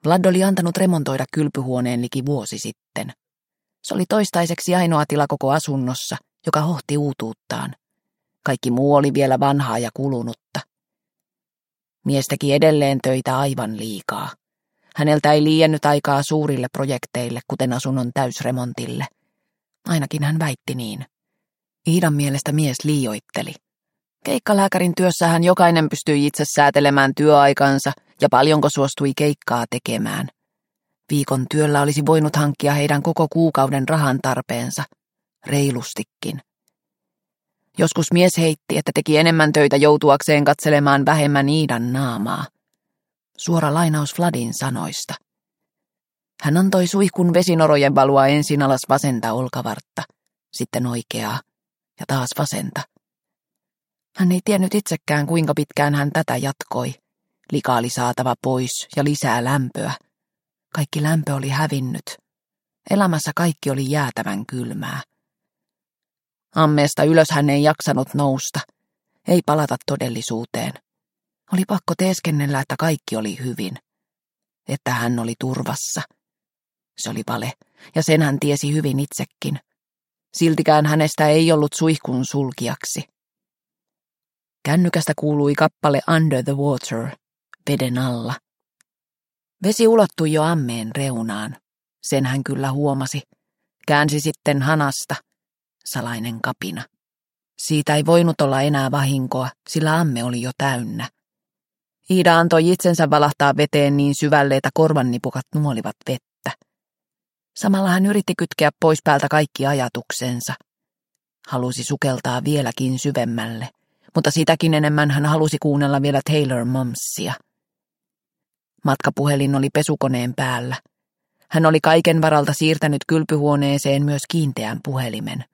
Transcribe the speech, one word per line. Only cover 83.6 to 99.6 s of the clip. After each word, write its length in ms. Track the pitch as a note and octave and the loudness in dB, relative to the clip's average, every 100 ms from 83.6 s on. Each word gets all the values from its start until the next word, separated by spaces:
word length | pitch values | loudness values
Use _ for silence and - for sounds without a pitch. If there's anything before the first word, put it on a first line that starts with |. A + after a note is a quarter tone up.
| _ _ _ _ _ _ _ _ _ _ - | _ _ _ _ _ _ _ _ _ _ -2
Kännykästä 480 | D#3 F3 E3 D#3 D3+ | 2 2 0 -2 -2
kuului 400 | D3+ D3 C#3+ C#3+ | -2 0 0 2
kappale 460 | D#3 _ D#3 C#3 - E3 | 0 _ 0 0 2 2
Under 280 | D#3+ C3+ | 2 0
the 100 | B2 | -2
Water, 640 | C#3 C#3+ B2+ - A2+ A#2+ - _ _ _ _ - | -2 -2 -2 -4 -8 -8 -12 _ _ _ _ -6
veden 280 | C#3+ B2+ B2 | -2 -2 -2
alla. 360 | C3 A#2+ A#2 C3 _ _ _ _ _ _ _ _ _ _ _ _ | -2 -4 -6 -10 _ _ _ _ _ _ _ _ _ _ _ _
Vesi 240 | F3+ G#3+ A3+ | -2 0 2
ulottui 460 | A3+ G#3 - D#3+ | 2 2 0 -2
jo 100 | D#3 | 0
ammeen 480 | D#3 E3+ B2+ A#2 A2 C#3 | 0 0 -2 -6 -8 -6
reunaan. 600 | C#3 B2 A2+ G#2 G#2+ C#3 _ _ _ _ | -6 -4 -6 -6 -10 -12 _ _ _ _
Sen 220 | - C#3 C3 | -4 -2 0
hän 180 | C3 | -2
kyllä 280 | C3 C3+ C3+ | -4 -4 -4
huomasi. 500 | C3+ D3 C3+ C3 C#3+ - _ _ _ _ _ - | -2 -2 -2 -4 -8 -10 _ _ _ _ _ 0
Käänsi 320 | D3 D3+ D3 | 2 2 0
sitten 420 | D3+ - - C#3+ | -2 -4 -2 0
hanasta. 540 | C3+ D#3 C#3+ - - - _ _ _ _ _ _ - | 0 0 0 -4 -8 -12 _ _ _ _ _ _ -10
Salainen 560 | C3+ A#2 A#2 A#2 A#2 | -8 -6 -6 -8 -6
kapina. 420 | C3 B2+ - E2 A#2 _ _ _ _ _ _ _ | -6 -6 -8 -10 -12 _ _ _ _ _ _ _
Siitä 380 | - D#3 C#3+ D3+ | -2 -2 2 0
ei 100 | D3+ | 4
voinut 360 | E3+ E3+ D#3 | 4 4 2
olla 200 | C#3+ C3+ | 0 2
enää 300 | C#3+ C#3+ C3+ | 0 0 0
vahinkoa, 580 | C#3+ C#3 C#3 B2+ B2+ B2+ - | 0 0 -2 -2 -4 -6 -10